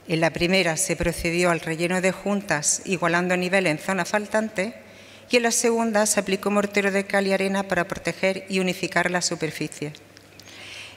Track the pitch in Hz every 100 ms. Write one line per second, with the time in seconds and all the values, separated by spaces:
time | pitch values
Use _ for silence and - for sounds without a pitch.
0 | - 160 160 - 175 190 170 156 - 165
1 | 170 165 170 170 180 165 160 160 175 185
2 | 185 180 196 202 190 147 151 - - 175
3 | 170 170 180 180 180 196 175 151 - 190
4 | 170 208 208 214 220 - 208 - - -
5 | - - - 240 233 226 233 226 226 208
6 | 214 208 196 196 202 208 202 208 196 196
7 | 196 196 190 190 196 196 196 175 175 -
8 | 170 - 190 190 - 190 185 180 175 170
9 | 175 175 - 170 151 - 151 - 147 147
10 | - - - - - - - - -